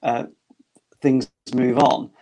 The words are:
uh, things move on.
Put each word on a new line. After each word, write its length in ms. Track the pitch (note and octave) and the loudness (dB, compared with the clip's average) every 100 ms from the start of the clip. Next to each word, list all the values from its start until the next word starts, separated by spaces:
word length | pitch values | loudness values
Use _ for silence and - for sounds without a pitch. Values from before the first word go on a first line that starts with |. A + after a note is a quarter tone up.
uh, 220 | D3+ A#2+ - - _ _ _ _ _ _ | -6 -4 -6 -14 _ _ _ _ _ _
things 300 | D3 C3 A#2 _ - | 0 0 -2 _ -6
move 240 | B2+ B2+ A#2+ | -2 0 2
on. 320 | C#3 - - _ | 2 2 -6 _